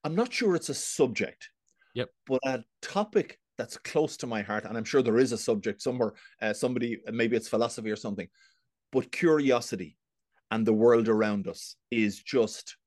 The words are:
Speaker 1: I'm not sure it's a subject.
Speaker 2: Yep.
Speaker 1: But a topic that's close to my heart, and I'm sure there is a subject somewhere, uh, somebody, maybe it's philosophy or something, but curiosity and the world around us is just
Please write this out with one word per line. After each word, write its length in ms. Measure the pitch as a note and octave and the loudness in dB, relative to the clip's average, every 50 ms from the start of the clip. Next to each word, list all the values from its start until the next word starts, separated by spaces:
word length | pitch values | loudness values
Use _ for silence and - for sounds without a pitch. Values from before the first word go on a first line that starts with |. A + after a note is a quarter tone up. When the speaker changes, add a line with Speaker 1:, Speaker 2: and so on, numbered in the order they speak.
| - | -6
Speaker 1:
I'm 100 | D3+ D#3+ | -4 -2
not 180 | F#3 A#3+ A#3+ - | -2 -2 -2 -2
sure 220 | - B3 G#3 F3+ | 0 0 2 2
it's 140 | D#3+ - - | 2 0 -4
a 60 | C#3 | -6
subject. 760 | - - - - - D3 B2 G2+ - G#2 - - _ - - _ _ _ _ _ _ _ _ _ | -6 -6 -8 2 2 2 2 2 -2 -4 -4 -6 _ -20 -20 _ _ _ _ _ _ _ _ _
Speaker 2:
Yep. 160 | A#2+ B2 - _ _ _ - | -6 -6 -6 _ _ _ -2
Speaker 1:
But 120 | C3 B2+ - | -2 0 0
a 180 | C3+ C3 B2 A2+ _ _ _ - | 0 -4 -4 -6 _ _ _ -16
topic 580 | - - G3 G#3+ G#3+ - G#3 - - - _ _ _ _ - | -6 -2 -2 -2 2 0 0 0 0 -8 _ _ _ _ -10
that's 180 | A2+ - - - | -8 -8 -8 -14
close 380 | _ - - D#3+ D#3 D3 - - | _ -4 0 0 0 0 -2 -8
to 100 | - B2 | -8 -4
my 140 | A#2 G#2+ G2+ | -4 -4 -4
heart, 220 | G2 G#2 G#2+ - | -2 -4 -6 -4
and 120 | F2+ A2 | -4 -8
I'm 80 | A2+ A2 | -6 -6
sure 180 | - - C#3 B2 | 0 2 2 4
there 160 | A#2 A2 A#2 | 4 4 4
is 140 | C3 B2 A#2 | 4 2 2
a 60 | A2 | -4
subject 440 | - - - G#2 - A2+ G2+ _ - | -2 -2 -2 -2 -2 -6 -6 _ -4
somewhere, 300 | C3 B2 B2+ A#2+ G#2 - - - - _ _ | -6 -2 -2 -2 -2 -4 -10 -20 -20 _ _
uh, 120 | A#2 G#2+ G#2 | -4 -4 -2
somebody, 480 | - - B2+ B2+ A#2+ A#2+ A#2+ A#2 - - G2+ A2+ | 0 -2 -2 0 -2 -2 -4 -4 -6 -8 -8 -2
maybe 240 | A#2 A#2 A2+ A#2+ | 0 0 2 2
it's 120 | A2 A2 - | 0 -2 0
philosophy 420 | - A2+ A#2 A#2 - - A2 A2 | 0 0 0 0 -2 -6 -6 -6
or 60 | G#2+ | -6
something, 320 | - - A2 G2+ F#2+ F2 - _ _ _ _ _ _ _ _ _ _ _ _ - | -6 -6 -8 -6 -6 -8 -12 _ _ _ _ _ _ _ _ _ _ _ _ -2
but 180 | C3 B2 - | -2 -2 -2
curiosity 840 | - - F#3 E3+ D#3 D3+ C#3+ C3+ B2 A#2+ A#2 - - F#2+ F2+ D#2 _ _ _ _ _ _ _ _ _ _ _ _ A2 | -4 2 4 4 4 6 6 4 4 2 2 -4 -8 -8 -8 -12 _ _ _ _ _ _ _ _ _ _ _ _ -2
and 120 | A2+ A2+ | 0 2
the 80 | A2 A2 | 2 4
world 360 | G#2+ A2+ A#2+ A#2+ A#2 A2+ A2 | 6 6 8 8 6 6 4
around 400 | A2 G#2+ A2 G#2+ G#2 G2+ F#2+ F2+ | 4 2 2 2 0 -2 -4 -6
us 260 | E2 - - - - _ _ _ | -8 -10 -14 -16 -18 _ _ _
is 300 | A#2+ A#2 A2 G#2 G2+ - | -2 0 0 0 -2 -4
just 560 | - - - - A2+ G#2+ - - - - - _ _ | -10 -2 2 2 2 2 -2 -10 -14 -16 -20 _ _